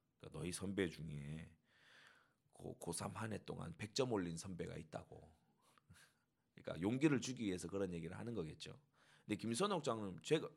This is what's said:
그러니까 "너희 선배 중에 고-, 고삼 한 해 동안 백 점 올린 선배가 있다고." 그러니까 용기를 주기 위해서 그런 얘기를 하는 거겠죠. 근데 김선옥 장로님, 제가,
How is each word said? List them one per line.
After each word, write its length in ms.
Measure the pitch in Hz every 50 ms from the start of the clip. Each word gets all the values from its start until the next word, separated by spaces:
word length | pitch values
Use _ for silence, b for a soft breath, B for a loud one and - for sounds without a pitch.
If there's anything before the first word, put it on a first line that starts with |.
| _ _ _ _
그러니까 200 | - - - 76
"너희 120 | 76 90
선배 380 | 87 - - 95 98 98 98 85
중에 600 | 78 - 78 80 73 73 71 73 76 80 82 85 - B B B B B B B B B B B B B B B B B _ _ -
고-, 220 | - - - -
고삼 380 | - - 85 85 - - - -
한 180 | 101 110 110 104
해 100 | 92 -
동안 300 | - - 90 92 87 85
백 160 | - 104 104 -
점 160 | 135 135 127
올린 260 | 113 101 90 87 85
선배가 400 | 82 - 98 92 85 85 87 85
있다고." 540 | 82 85 - - - - - - - - - - _ _ _ _ b b b b b _ b b b b b b b b _ _ _ _ _ _
그러니까 280 | - - - 85 80
용기를 400 | 85 101 123 135 147 156 143 120
주기 240 | - 127 131 131 117
위해서 220 | 101 90 87 85
그런 260 | 87 95 98 98 92 87
얘기를 240 | 85 80 82 95
하는 160 | 101 104 117 117
거겠죠. 460 | 104 80 78 73 - - - - - - b b b b b b b b
근데 100 | - 110
김선옥 460 | - - 110 117 117 185 208 202 170 -
장로님, 380 | 135 117 110 107 98 90 -
제가, 280 | - - 151 165 - - -